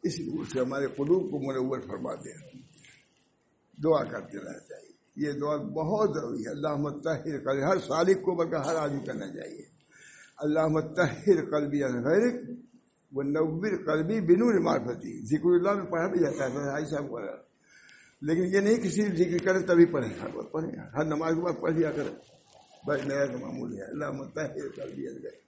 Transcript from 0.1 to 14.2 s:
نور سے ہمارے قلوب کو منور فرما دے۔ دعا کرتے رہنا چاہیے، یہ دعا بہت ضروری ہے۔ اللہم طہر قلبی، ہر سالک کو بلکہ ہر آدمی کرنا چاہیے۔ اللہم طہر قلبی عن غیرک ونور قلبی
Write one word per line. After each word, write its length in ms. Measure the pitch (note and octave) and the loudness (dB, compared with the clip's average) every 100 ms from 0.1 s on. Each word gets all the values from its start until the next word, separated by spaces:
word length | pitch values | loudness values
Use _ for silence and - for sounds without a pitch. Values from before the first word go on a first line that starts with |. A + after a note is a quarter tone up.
| E3 | -4
نور 260 | C3+ A#2+ - | -6 -6 -4
سے 140 | C3 | -2
ہمارے 280 | B2+ C3+ C#3 | -2 0 -4
قلوب 440 | - C#3+ F#3 E3 | -2 2 2 2
کو 80 | D3 | -4
منور 400 | C3+ C3 C3 C3 | -4 -2 -2 -4
فرما 340 | - - B2 | -6 -8 -6
دے۔ 480 | - - - - - - - - - _ _ _ _ _ _ _ - | -8 -10 -16 -18 -20 -20 -20 -20 -20 _ _ _ _ _ _ _ -2
دعا 200 | D3+ D3+ | 4 4
کرتے 340 | - G#2+ - G2 | 4 -6 -10 -12
رہنا 220 | - - | -12 -14
چاہیے، 320 | - - - _ _ - | -16 -20 -20 _ _ -6
یہ 160 | D3 | -4
دعا 240 | C#3+ C#3+ D3 | -2 -2 -2
بہت 540 | D3 D#3 D#3 G#3+ G#3+ D3 | -4 -4 0 2 2 0
ضروری 300 | A#2+ - G#2+ | -4 -6 -6
ہے۔ 40 | |
اللہم 500 | C#3+ D3+ D3 D3 D3 | -4 -2 -2 -4 -4
طہر 240 | D#3 D3+ | -4 -2
قلبی، 400 | D#3+ C#3 C3 C#3 | -4 -4 -2 0
ہر 140 | C#3 F#3 | 2 0
سالک 400 | - D3+ F3 F#3+ | 0 2 4 4
کو 180 | F#3 F3 | 2 0
بلکہ 200 | D#3+ D#3+ | 0 0
ہر 200 | C#3 D#3+ | 0 0
آدمی 300 | D3 C#3 - | -2 -4 -6
کرنا 220 | B2+ F#2+ | -8 -8
چاہیے۔ 440 | F#2+ - - - _ _ - - - - - | -10 -12 -12 -18 _ _ -20 -20 -20 -20 -6
اللہم 560 | D3+ D#3 D#3 D#3 D#3 | 0 2 4 2 0
طہر 520 | - D#3+ - G3+ F3 D3 | 2 0 2 4 4 4
قلبی 380 | D3+ D3 C#3+ | 0 0 0
عن 200 | C3+ B2 | 0 0
غیرک 460 | B2 F3+ A#3+ A#3+ - - - - _ _ _ | 4 4 4 0 -8 -12 -16 -20 _ _ _
ونور 680 | C3+ C#3 D3+ D#3+ D#3+ G#3 F#3 D3+ | -4 0 2 0 0 -2 -2 0
قلبی 360 | D#3 D#3+ A3 | 0 0 0